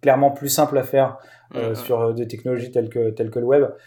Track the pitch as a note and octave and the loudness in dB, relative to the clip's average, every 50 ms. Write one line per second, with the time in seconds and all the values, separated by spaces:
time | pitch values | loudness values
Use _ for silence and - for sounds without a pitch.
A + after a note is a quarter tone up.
0 | - C#3 C3 C#3 C#3 C#3 C#3+ - C#3+ C#3 - D#3+ D3 - C#3 C3 B2+ - - C3+ | 2 4 4 6 4 2 2 0 -6 -2 0 2 2 2 2 0 0 0 2 2
1 | C3 B2+ - - - - - _ _ - - B2 A2+ A2+ A2+ A2+ A#2+ - A#2+ A2+ | 2 2 -2 -8 -20 -20 -20 _ _ -12 -8 -6 -4 -4 -4 -6 -4 -2 -2 0
2 | A#2 A2+ A2+ A#2+ A#2 A2+ A2+ A2 - B2+ B2+ A#2+ A#2+ B2 - B2 A2+ A2+ - A#2+ | 0 0 -2 -2 -4 -6 -8 -8 -6 -4 -4 -4 -4 -4 -2 -2 -2 -2 -2 -2
3 | A2+ A2 G#2+ - A2+ A2 - B2 A#2+ B2 C#3 D3 C3+ - - - _ | -2 -2 -2 -4 -4 -4 -4 -2 0 2 4 4 2 2 -2 -8 _